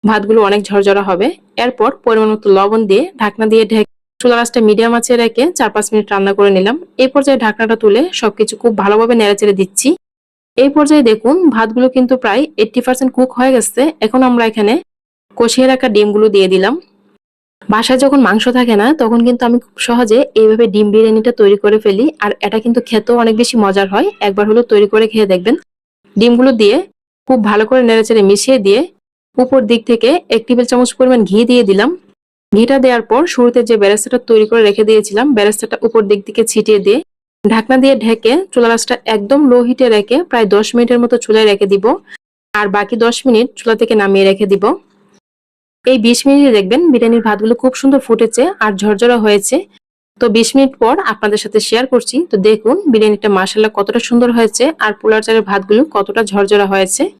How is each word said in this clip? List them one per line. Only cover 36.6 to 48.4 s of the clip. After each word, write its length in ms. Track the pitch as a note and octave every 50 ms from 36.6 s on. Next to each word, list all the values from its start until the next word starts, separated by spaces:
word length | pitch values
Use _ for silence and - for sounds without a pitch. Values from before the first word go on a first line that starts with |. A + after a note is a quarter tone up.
| G#3 G#3+ G#3+ G3+
দিয়ে 200 | F#3+ G3 G#3 C#4+ F4 _ _ _ _ _ _ _ _
ঢাকনা 320 | G#3 A3+ A3+ A3 - C4 C4
দিয়ে 160 | B3+ C4+ C4+
ঢেকে 380 | A3 G#3+ A3+ A3+ A3+ _ A3+ B3+ E4 F#4+ -
চুলা 180 | - B3 A#3+ A#3
আঁচটা 260 | A#3 A3+ - - B3 - _
একদম 340 | - A3+ G#3+ G3+ G#3 C4+ C#4+ D4+ C4+
লো 100 | B3 B3 B3
হিটে 220 | A#3+ C4 - C4 A#3+
রেখে 280 | A3 G#3 G3+ - A#3+ D4 F4 _
প্রায় 180 | - A#3+ A3+ G3 G3+
দশ 120 | G3+ G#3+ - -
মিনিটের 260 | A#3+ A#3+ A#3 B3 A#3+
মতো 160 | A#3+ A#3 B3 A#3+
চুলায় 300 | - - G#3+ A3 A3 G#3+
রেখে 160 | G3+ G3 G#3 G3
দিব, 180 | G3 G3+ F#3+ A3+ D4 G4+ _ _ - - _ _ _ _ _ _ _
আর 120 | G#3 G#3 G3+
বাকি 260 | F#3+ G#3 G3+ G3+ - A3+
দশ 180 | A3+ A#3 A#3+ - -
মিনিট 240 | C4+ A#3 G#3+ A#3+ C4 _
চুলা 200 | - - A#3+ A3+
থেকে 180 | A3 A#3+ - A#3
নামিয়ে 300 | G#3+ G3+ G3 G3 F#3+ G3 F#3+
রেখে 180 | G3 F#3+ G#3+ F#3+
দিব। 160 | G3 F#3+ F#3+ A3+ E4 G4 _ _ _ _ _ _ _ _ _ _ _ _ _ _ _ _ _ _ _ _ _
এই 120 | B3 C4 B3
বিশ 200 | G#3 A#3 A#3+ - -
মিনিটে 260 | C#4 C#4 C#4+ C#4+ C#4 A3+
দেখবেন 280 | G#3 G3 F#3 A3 C#4+ F4 E4+
বিরিয়ানির 340 | C4 A#3 A#3 A3+ A#3 A#3 A3+
ভাতগুলো 300 | A3+ G#3 G3+ G#3+ A3 A#3+
খুব 160 | A#3 - B3+ B3+
সুন্দর 240 | - - C4+ C4+ C4+
ফুটেছে 440 | - - A3+ A3 A3+ A3 - -